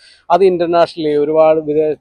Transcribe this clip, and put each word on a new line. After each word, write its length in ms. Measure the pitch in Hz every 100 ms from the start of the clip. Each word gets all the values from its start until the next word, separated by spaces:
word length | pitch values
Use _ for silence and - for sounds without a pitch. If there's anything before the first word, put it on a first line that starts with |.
| _ _ -
അത് 140 | 175
ഇന്റർനാഷണലി 640 | 190 175 170 170 160 - 151
ഒരുപാട് 520 | 147 147 156 156 160
വിദേശ 360 | 156 151 156 143